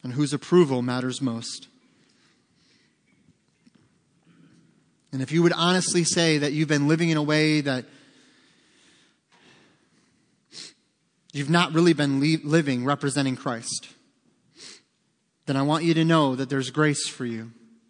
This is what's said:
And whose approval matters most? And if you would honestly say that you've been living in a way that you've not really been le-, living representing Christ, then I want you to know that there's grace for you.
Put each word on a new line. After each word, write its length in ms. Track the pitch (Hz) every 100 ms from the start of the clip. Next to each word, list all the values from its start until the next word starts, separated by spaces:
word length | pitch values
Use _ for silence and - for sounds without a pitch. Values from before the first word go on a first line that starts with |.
And 120 | 127
whose 180 | 123 143
approval 480 | 143 - 175 156 127
matters 400 | 123 123 127 123
most? 480 | 135 113 117 - - _ _ _ _ _ _ _ _ _ _ _ _ _ _ _ _ _ _ _ _ _ _ _ _ _ 165 _ - _ _ _ _ _ _
And 100 | 135
if 100 | 131
you 100 | 160
would 100 | 170
honestly 520 | 175 180 185 175 175
say 320 | 165 180 165 151
that 140 | 143
you've 160 | 151 156
been 200 | 151 143
living 220 | 160 170
in 60 | 156
a 60 |
way 380 | 147 151 156 151
that 240 | 143 127 - - _ _ _ _ _ _ _ _ _ _ _ _ _ _ _ - _ _ _ _ _ _ _ _ _ - - _ _ _ _ _ _
you've 160 | 143 143
not 240 | 170 165
really 200 | 160 175
been 280 | 151 143 135
le-, 200 | 147 160
living 420 | 147 160 143 123
representing 500 | 127 143 143 143 135 123
Christ, 520 | 143 117 117 - - - _ _ _ _ _ - - - _ _ _ _ _ _ -
then 100 | 135
I 60 |
want 220 | 139 156
you 100 | 170
to 100 | 160
know 300 | 165 165 143
that 160 | 127 135
there's 200 | 139 127
grace 360 | 127 151 143 -
for 180 | -
you. 280 | 123 113 113 113 - _